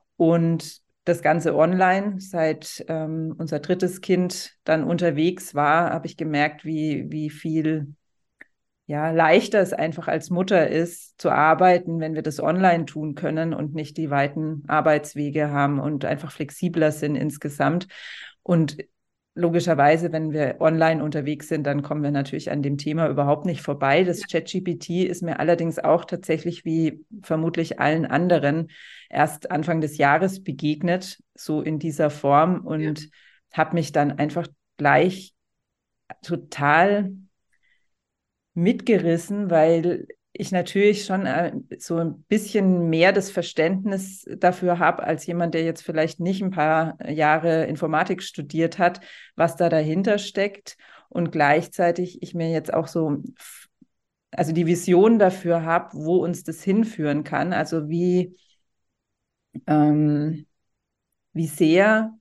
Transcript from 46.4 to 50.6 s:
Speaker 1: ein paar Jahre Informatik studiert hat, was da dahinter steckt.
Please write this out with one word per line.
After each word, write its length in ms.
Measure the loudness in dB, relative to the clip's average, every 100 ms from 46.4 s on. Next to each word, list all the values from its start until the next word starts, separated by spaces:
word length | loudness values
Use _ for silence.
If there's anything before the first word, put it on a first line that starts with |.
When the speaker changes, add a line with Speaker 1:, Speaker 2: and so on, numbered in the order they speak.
Speaker 1:
ein 80 | -2
paar 480 | 0 2 2 0 -6 -8
Jahre 540 | 0 2 2 2 0
Informatik 580 | 0 -4 -2 0 -2 -4
studiert 560 | -8 -12 -8 -2 -2 2
hat, 220 | 0 0 -18 -20 -10 -2
was 200 | 0 2
da 140 | 2
dahinter 480 | 2 0 0 0 0
steckt. 580 | -2 -4 -4 -4